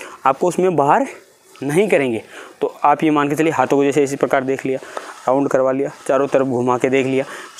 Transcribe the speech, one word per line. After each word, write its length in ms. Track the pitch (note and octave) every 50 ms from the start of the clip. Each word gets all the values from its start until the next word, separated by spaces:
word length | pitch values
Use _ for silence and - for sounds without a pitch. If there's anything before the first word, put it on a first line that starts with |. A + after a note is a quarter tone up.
| - - - - -
आपको 220 | C3 C3+ - - F3+
उसमें 280 | - - F3+ F#3 F3
बाहर 300 | C#3 C#3 C#3+ E3+ A3+ C4+ C4 - - - _ _ _ _ - - - C3
नहीं 260 | C#3 D3 F3+ G#3+ F#3+
करेंगे। 340 | G3 D#3+ C#3 B2+ A2+ G#2 - - - - - - - -
तो 140 | C#3+ - - - -
आप 180 | C#3+ D3 D3 D#3+
ये 60 | D#3
मान 180 | D3+ D3 C#3+ C#3+
के 60 | D3
चलिए 180 | D3 D#3 D#3+ D3
हाथों 240 | C3 B2+ A#2+ C#3+
को 80 | C#3 C#3+
जैसे 180 | C#3+ C#3 D3+ C#3+
इसी 140 | C3 C#3
प्रकार 280 | C3+ C#3 B2+ - C#3 C3
देख 200 | C3+ C3+ B2+ -
लिया, 120 | C3 C3 C3 - - - - - - - - - B2
round 200 | C3 C#3 C#3 C3
करवा 240 | - C3+ C3 C3 C3
लिया, 180 | C3+ C#3 D3+ - - - -
चारों 180 | C#3+ C3+ C#3
तरफ 200 | C3+ - C3+ C3
घुमा 300 | C3+ B2 B2 B2 B2+ B2 B2
के 100 | - C3+
देख 180 | B2+ C3+ C3
लिया 180 | C3 C3 C3 C3+ - - - - - -